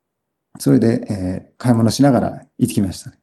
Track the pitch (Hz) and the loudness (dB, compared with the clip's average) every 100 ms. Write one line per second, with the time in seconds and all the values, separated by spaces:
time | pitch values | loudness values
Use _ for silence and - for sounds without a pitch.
0 | _ _ _ _ _ - 143 135 113 123 | _ _ _ _ _ -6 0 2 2 0
1 | - 104 92 92 - _ 127 113 113 107 | -4 -6 -6 -8 -10 _ 0 2 2 2
2 | 139 117 101 - - - 120 - 98 - | 2 2 0 -6 -16 -4 -2 0 -2 -6
3 | - - | -14 -20